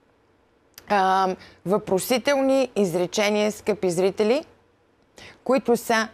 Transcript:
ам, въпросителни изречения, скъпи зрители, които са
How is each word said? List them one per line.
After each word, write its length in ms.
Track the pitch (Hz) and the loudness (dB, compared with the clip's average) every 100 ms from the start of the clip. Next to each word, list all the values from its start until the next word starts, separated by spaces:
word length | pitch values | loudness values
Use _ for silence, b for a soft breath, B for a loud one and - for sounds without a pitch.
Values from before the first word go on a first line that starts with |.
| _ _ _ _ _ _ _ - - | _ _ _ _ _ _ _ -20 -2
ам, 460 | 202 190 190 190 185 B B 170 | 0 2 2 0 -4 B B -4
въпросителни 1040 | 208 208 185 - 262 285 277 269 269 254 - | -2 0 -4 0 0 2 2 2 2 0 0
изречения, 760 | 196 175 180 - 208 208 208 | -2 0 -2 -2 0 0 -2
скъпи 380 | - - 202 185 | -2 -4 -2 -2
зрители, 560 | 170 190 190 214 277 - _ _ _ _ _ _ B B B | 0 0 0 0 0 -4 _ _ _ _ _ _ B B B
които 340 | - 262 - 233 | -2 0 2 -2
са 300 | - 220 220 | 0 -2 -2